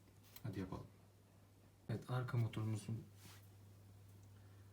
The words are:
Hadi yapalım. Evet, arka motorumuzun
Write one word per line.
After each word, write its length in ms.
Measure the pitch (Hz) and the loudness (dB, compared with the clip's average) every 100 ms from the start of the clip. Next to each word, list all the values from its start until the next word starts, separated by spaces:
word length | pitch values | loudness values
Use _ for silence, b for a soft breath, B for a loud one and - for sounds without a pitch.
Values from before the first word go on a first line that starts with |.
| - - - - | -18 -18 -16 -6
Hadi 180 | 117 98 | -2 0
yapalım. 260 | 92 - - - - - - - - - - - - | 0 -2 -6 -14 -18 -20 -20 -20 -20 -20 -20 -8 0
Evet, 120 | 113 - | 0 4
arka 280 | 127 123 120 | 4 6 6
motorumuzun 680 | 110 110 110 104 - 113 - - - - - - - - - - - - - - B B B | 6 6 4 4 2 -2 -2 -10 -12 -14 -14 -16 -16 -16 -16 -16 -16 -16 -16 -16 B B B